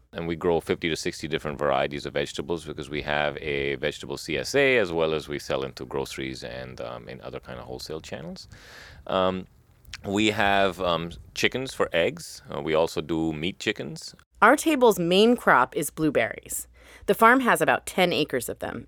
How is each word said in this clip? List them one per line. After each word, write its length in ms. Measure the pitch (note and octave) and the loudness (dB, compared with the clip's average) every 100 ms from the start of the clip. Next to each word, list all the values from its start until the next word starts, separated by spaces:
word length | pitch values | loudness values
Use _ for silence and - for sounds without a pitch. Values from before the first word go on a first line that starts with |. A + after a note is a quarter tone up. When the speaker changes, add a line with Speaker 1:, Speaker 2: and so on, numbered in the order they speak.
| _ | _
Speaker 1:
And 160 | - E2+ | -8 -4
we 80 | D#2+ | 0
grow 240 | F2 E2 | 2 2
fifty 300 | - F2 E2+ | 2 -2 0
to 80 | D#2 | -2
sixty 320 | F2+ - D#2 | -4 -6 -4
different 280 | D#2 D#2 C2+ | -4 -4 -2
varieties 480 | C#2+ C2+ C#2+ C#2+ C#2 | 0 2 0 -4 -6
of 60 | |
vegetables 540 | C#2 D2 - D2 E2+ D#2 | -4 -4 -6 -6 -6 -6
because 240 | C#2+ C2+ | -10 -8
we 140 | D2 | -6
have 340 | C#2+ D2 D2 C#2+ | -2 0 0 -2
a 380 | D#2 C#2+ C#2 C2+ | -4 -2 -2 -2
vegetable 420 | D2+ - C2 C#2 | -4 -6 -10 -10
C 200 | - C#2+ | -4 -4
S 160 | B1 | -2
A, 240 | C#3 C#3 B2 | 2 4 4
as 140 | F#2 | 2
well 220 | E2 D#2+ | 2 0
as 160 | D#2 C#2+ | 0 -4
we 100 | C#2+ | -8
sell 240 | - C#2 | -4 -4
into 220 | C2+ - C2 | -4 -8 -8
groceries 580 | C#2 C2 - C2 B1+ | -6 -6 -8 -8 -8
and, 380 | B1+ B1 B1+ B1 | -10 -12 -12 -12
um, 260 | A#1+ B1 - | -10 -12 -14
in 140 | - | -14
other 180 | B1+ C2 | -12 -14
kind 180 | - B2 | -14 -14
of 60 | |
wholesale 380 | A#2+ B2+ - D#2+ | -12 -12 -10 -12
channels. 480 | - - E3 F#3+ - - - - - - - | -10 -12 -12 -14 -16 -20 -20 -20 -20 -16 -2
Um, 400 | F#2+ F#2 F#2 - _ _ _ - - G#2 | 2 2 0 -6 _ _ _ -18 -10 -2
we 260 | G2+ A2 | 2 4
have, 500 | G#2 G2+ G2 G2 E2+ | 4 4 4 4 2
um, 300 | F2+ E2 E2+ - - | 0 0 -2 -10 -14
chickens 400 | - G#2+ B2 C3 | -8 -6 -6 -6
for 160 | - - | -4 0
eggs. 480 | E2 F2 E3 - - - | 0 0 -2 -14 -18 -12
Uh, 80 | D2+ | -8
we 120 | D2 | 0
also 260 | D#2 E2 - | 2 2 -2
do 320 | D2+ D#2+ D#2+ | -4 -2 -2
meat 280 | D2+ E2+ - | -2 -6 -4
chickens. 540 | A2+ - C3+ D#3+ - - - - | -4 -4 -8 -12 -16 -20 -12 4
Speaker 2:
Our 160 | G#3 D4 | 6 6
table's 420 | D#4+ D4 A#3+ F#3+ | 4 4 4 4
main 380 | E3+ F#3 A3+ A#3+ | 4 6 6 6
crop 360 | - C#3 B2 | 6 6 4
is 160 | - D3+ | 0 -6
blueberries. 760 | - D#3 B2 A2 - - - - - - - - | 0 2 2 0 -4 -10 -10 -10 -18 -20 -12 -2
The 80 | G3+ | 6
farm 240 | A3+ C4 | 8 8
has 220 | A#3+ E3 | 6 4
about 260 | D3+ B2 - | 4 2 0
ten 260 | - F3+ | 2 2
acres 360 | D#3 D3+ C3 - | 2 0 -2 -4
of 100 | - | -8
them, 280 | - - | -8 -10